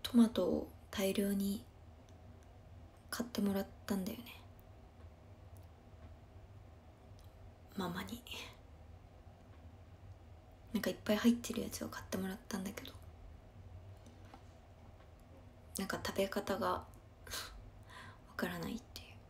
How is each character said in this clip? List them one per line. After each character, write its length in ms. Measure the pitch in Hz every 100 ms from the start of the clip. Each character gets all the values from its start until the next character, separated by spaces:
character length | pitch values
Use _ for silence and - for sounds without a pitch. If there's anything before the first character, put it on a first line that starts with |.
ト 160 | - 240
マ 100 | 220
ト 160 | -
を 240 | 180 - - - -
大 240 | - 196
量 180 | 190 202
に 320 | 196 196 202 - - - - - - - - - - - - - - -
買 180 | - 240
っ 40 |
て 100 | -
も 140 | 202
ら 80 | 196
っ 40 | 196 - -
た 80 |
ん 100 | 196
だ 80 | 185
よ 60 | -
ね。 60 | - - - - - - - - - - - - - - - - - - - - - - - - - - - - - - - - - - - -
マ 100 | 180
マ 140 | 180
に。 200 | 190 233 - - - - - - - - - - - - - - - - - - - - - - - - -
な 60 | 202
ん 20 |
か 80 | 190
い 20 |
っ 40 | 185
ぱ 120 | -
い 20 | 208
入 140 | 233
っ 40 | 240
て 180 | -
る 80 | 226
や 80 | -
つ 120 | -
を 60 | -
買 140 | -
っ 20 | -
て 80 | 190
も 100 | 190
ら 60 |
っ 40 | 190 -
た 120 | 196
ん 40 |
だ 80 | 190
け 120 | -
ど、 80 | - - - - - - - - - - - - - - - - - - - - - - - - - - - - - -
な 80 | 196
ん 20 |
か 100 | -
食 140 | - -
べ 100 | 196
方 300 | 202 202 190
が 100 | 180
<laughs> 0 |
わ 160 | 180 - - - - - - - - - - - - - - - -
か 120 | 175
ら 100 | 175
な 100 | 165
い 80 | -
っ 60 | -
て 80 | -
い 40 |
う。 20 | - -